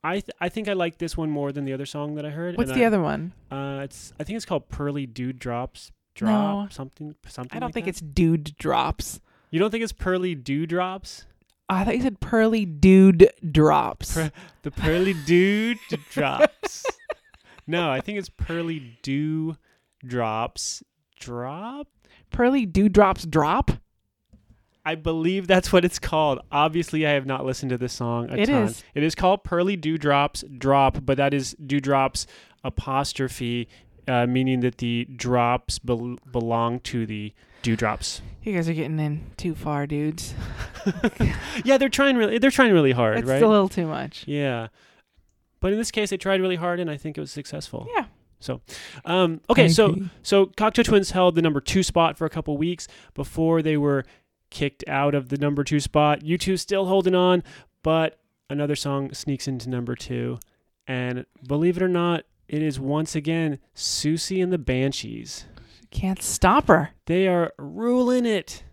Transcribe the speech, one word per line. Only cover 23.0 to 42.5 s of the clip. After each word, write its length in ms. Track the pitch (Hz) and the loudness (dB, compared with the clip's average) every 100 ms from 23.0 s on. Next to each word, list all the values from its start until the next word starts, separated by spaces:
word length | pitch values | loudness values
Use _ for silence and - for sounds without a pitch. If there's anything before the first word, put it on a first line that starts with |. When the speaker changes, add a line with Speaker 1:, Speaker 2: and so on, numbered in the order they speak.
| 202 185 165 | 6 4 -2
Speaker 2:
Drop? 460 | 151 147 208 - - _ _ _ _ _ _ _ _ _ _ 156 | 2 4 4 2 -2 _ _ _ _ _ _ _ _ _ _ -6
Speaker 1:
I 100 | 160 | -4
believe 500 | 160 160 165 190 175 | -2 0 0 -2 4
that's 260 | 185 - | 2 6
what 100 | 185 175 | 4 4
it's 140 | - | -2
called. 400 | - 156 151 131 - | -4 0 2 0 -2
Obviously, 540 | 143 156 160 160 156 156 | 0 2 0 -2 0 2
I 60 | |
have 140 | 143 135 | 0 0
not 200 | 135 131 | -4 -4
listened 240 | 131 135 | -4 -4
to 60 | 123 | -4
this 160 | 123 | -4
song 360 | - 120 117 117 | -4 -4 -4 -4
a 60 | 131 | -2
Speaker 2:
It 80 | 208 | 2
Speaker 1:
ton. 160 | 277 | 2
Speaker 2:
is. 200 | 208 - - 143 | 0 -4 -10 -2
Speaker 1:
It 80 | |
is 100 | 156 | -2
called 300 | - 185 196 | 0 0 0
Pearly 320 | - 175 180 196 | 0 -2 0 -2
Dew 220 | 156 160 | -2 -2
Drops 460 | 147 143 143 - - 123 | 2 2 0 -4 -14 -4
Drop, 480 | 135 139 135 - 135 | 2 4 4 2 -2
but 120 | 135 | 0
that 160 | 139 | 2
is 220 | 143 131 - | 0 -4 -10
dewdrops 600 | 143 143 135 139 135 - - - - _ | -4 -2 2 2 2 -2 -10 -16 -20 _
apostrophe, 1040 | 131 - - - 139 - 131 - 123 120 117 - _ _ - | -8 -6 -4 -2 -2 -4 -6 -4 -6 -6 -8 -14 _ _ -2
uh, 180 | 123 123 | 0 2
meaning 360 | 127 131 127 | 2 2 2
that 160 | 123 120 | 0 -2
the 280 | 120 117 120 123 | -4 -4 -6 -8
drops 640 | 123 123 120 123 - - | -2 2 2 0 -4 -8
bel-, 380 | 123 120 120 123 - | -4 -4 -4 -12 -6
belong 480 | 123 117 117 117 123 | -4 0 0 0 -2
to 260 | - 120 110 | -4 -4 -4
the 280 | 107 104 _ _ _ | -6 -10 _ _ _
dewdrops. 600 | 117 113 110 - - - - - | -2 0 0 -2 -8 -10 -14 -12
Speaker 2:
You 120 | 226 | -6
guys 160 | 185 165 | -4 -2
are 40 | |
getting 260 | 160 147 156 | -4 -4 -2
in 320 | 151 151 - - | -4 -4 -10 -10
too 160 | 175 | -8
far, 320 | 156 151 143 143 | -6 -4 -4 -4
dudes. 480 | 143 151 160 - - | -4 -4 -6 -10 -10
Speaker 1:
<laughs> 40 | - - - - - 175 220 - - - - 240 233 | -10 -10 -12 -6 -6 -2 -4 0 -2 -2 -8 -6 2
Yeah, 120 | 269 | 4
they're 120 | 269 | 4
trying 260 | - 277 247 | 2 2 4
really, 220 | 214 226 | 2 4
they're 120 | 262 | 4